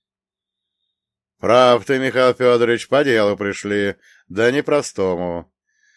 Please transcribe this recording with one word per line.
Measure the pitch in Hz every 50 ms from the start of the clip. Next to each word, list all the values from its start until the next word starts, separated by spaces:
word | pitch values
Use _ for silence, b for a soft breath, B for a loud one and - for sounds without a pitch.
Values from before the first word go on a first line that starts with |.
| _ _ _ _ _ _ _ _ _ _ _ _ _ _ _ _ _ _ _ _ _ _ _ _ _ _ _ _
Прав | - 98 113 123 127 123 123 117 98
ты, | - 139 131
Михаил | 131 131 113 131 127 127 120
Федорович, | - 127 123 123 117 120 117 117 110 - -
по | 127 139 147
делу | 139 120 110 104 101 101
пришли, | 98 104 101 95 - - 104 101 104 101 101 95 b b b b b b b
да | 90 101 113 123
непростому. | 131 147 143 - 151 147 123 - - - 95 92 90 85 90 87 85 85 85 _ _ _ _ _ _ _ _ _ _